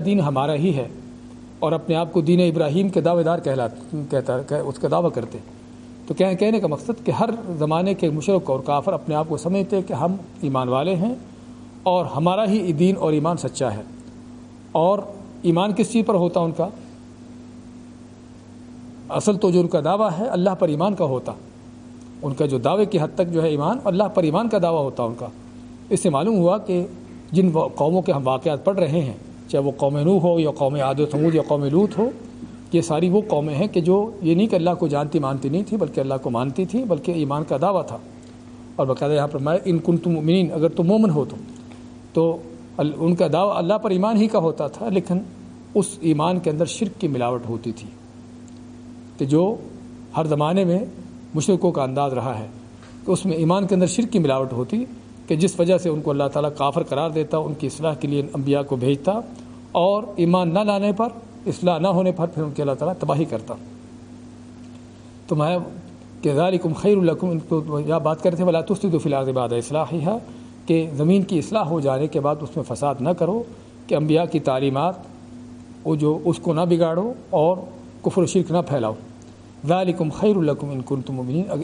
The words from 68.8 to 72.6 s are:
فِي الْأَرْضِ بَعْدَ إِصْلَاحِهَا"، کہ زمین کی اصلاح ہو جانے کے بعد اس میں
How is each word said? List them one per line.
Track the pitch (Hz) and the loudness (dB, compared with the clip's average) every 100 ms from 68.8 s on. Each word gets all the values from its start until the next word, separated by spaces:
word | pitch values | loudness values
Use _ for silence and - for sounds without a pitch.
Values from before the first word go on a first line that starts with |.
| 202 156 | 0 0
فِي | 156 | 2
الْأَرْضِ | 139 135 | 0 0
بَعْدَ | 131 120 120 | 0 0 -2
إِصْلَاحِهَا"، | 120 147 135 165 151 233 - - - - - | -2 -2 -2 -2 -2 -2 -6 -16 -18 -8 0
کہ | 165 160 139 | 2 2 0
زمین | 156 196 | 4 4
کی | 190 170 | 4 0
اصلاح | - 220 | 0 0
ہو | 165 165 | 0 0
جانے | 139 135 156 | 0 0 0
کے | 160 | 0
بعد | 147 151 | 0 0
اس | 143 | -4
میں | 160 | -6